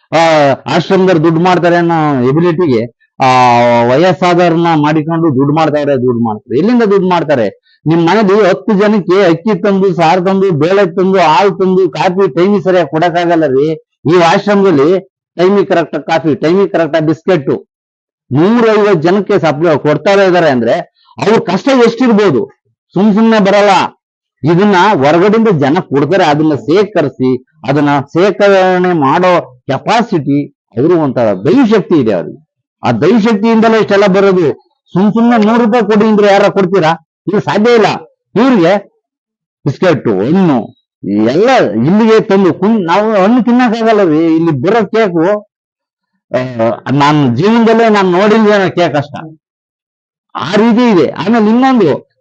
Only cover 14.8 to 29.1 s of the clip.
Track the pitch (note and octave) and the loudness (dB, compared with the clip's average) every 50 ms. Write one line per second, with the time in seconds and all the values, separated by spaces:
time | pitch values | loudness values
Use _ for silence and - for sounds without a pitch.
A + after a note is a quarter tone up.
14.8 | C3+ D#3+ F#3+ F#3 F#3 - _ _ _ _ _ - E3+ F#3 G3+ G3+ F3+ - E3+ E3+ | 2 2 0 -2 -4 -8 _ _ _ _ _ -2 0 0 2 0 0 0 0 -2
15.8 | E3 - - D3+ C#3 - E3 D#3+ C3+ D#3+ C#3 A2 - D#3 F3 G3 G3 E3+ - E3+ | -2 -4 -6 -10 -6 -4 -4 -2 -2 -2 -2 -2 0 0 0 0 0 0 0 -2
16.8 | E3 D3+ D3+ E3 D#3 D3+ D#3+ - - - F#3 E3 C3+ D3+ C3 - - _ _ _ | -2 -2 -2 -2 -2 -2 -2 -2 -2 -2 -2 0 0 -2 -4 -4 -6 _ _ _
17.8 | _ _ _ _ _ _ _ _ _ - B2 C#3 E3+ G3+ A#3 A#3+ A3+ A3+ A3 G#3 | _ _ _ _ _ _ _ _ _ -4 -2 0 2 2 2 2 2 2 2 2
18.8 | G3+ G#3 G3+ D#3+ C#3+ F3 F#3 G#3 F#3+ - G#3 F#3 - D#3+ C#3+ D3 E3 F3 D3+ B2+ | 2 2 0 0 0 0 0 -2 -2 -2 -2 0 0 -2 -2 -2 0 0 0 0
19.8 | - D3 D3+ D3+ - G3 G3 G3 G3 F#3+ F3 F3+ E3 D#3 C3+ B2 A#2 A2+ C#3 F3 | 0 -2 -2 -2 0 0 2 2 2 2 2 2 2 0 0 0 0 -2 -2 -2
20.8 | - - _ _ _ _ _ - - F#3+ A3+ G#3+ - - F3 G3 - C#4 C4+ B3+ | -4 -8 _ _ _ _ _ -6 -2 0 0 0 0 -2 -4 -4 -2 0 2 2
21.8 | A#3+ A3+ A3+ - C4 A#3+ A3+ G3+ G#3+ F#3+ C#3 A2+ G2 - _ _ _ _ _ _ | 2 2 2 0 0 0 2 2 2 0 0 -2 -4 -6 _ _ _ _ _ _
22.8 | _ _ - E3 G3 A3 F#3+ G#3 A3+ A3+ A3+ A3 F#3+ G3 G3+ G#3 G3+ G#3 F#3+ F3 | _ _ -4 -2 0 0 2 2 2 2 2 2 2 2 2 2 2 2 2 0
23.8 | C3 - - _ _ _ _ _ _ _ _ _ - C#3+ F3 E3 G3+ G#3 G3+ F3+ | 0 -4 -8 _ _ _ _ _ _ _ _ _ -4 0 0 2 2 2 2 2
24.8 | F3+ G#3 G#3 D3 C3 C#3+ D#3 E3+ F3 G#3+ G3+ A3+ A3 A3+ G3 C#3+ C#3 C3 D3 - | 2 2 2 2 2 2 2 2 2 2 2 2 2 0 0 0 0 0 -2 -2
25.8 | E3 - B2 C#3 D3 C#3+ F3+ F#3+ F#3 D#3 D3 D3 D#3 D#3 D3+ B2 A2 - D#3 G3+ | -4 -4 -2 -2 -2 0 0 0 0 0 0 0 0 -2 -2 -2 -2 -2 0 0
26.8 | G#3 G3+ - E3+ D3+ C3+ - - B2+ B2+ B2+ B2 - _ _ _ - A#2 C#3 D3+ | 0 0 -2 -2 -4 -4 -4 -4 -2 -2 -2 -2 -6 _ _ _ -6 -4 -2 0
27.8 | D3 D3 C#3+ C#3+ C3 - - D#3+ F#3 G#3 F3+ - G#3 G3+ G3 F#3+ F#3 F#3 F#3 F3+ | 0 0 0 -2 -4 -4 -2 -2 0 0 0 2 2 2 4 4 2 2 0 0
28.8 | F3+ F3+ F3+ E3 C#3+ C3+ | 0 0 0 0 0 0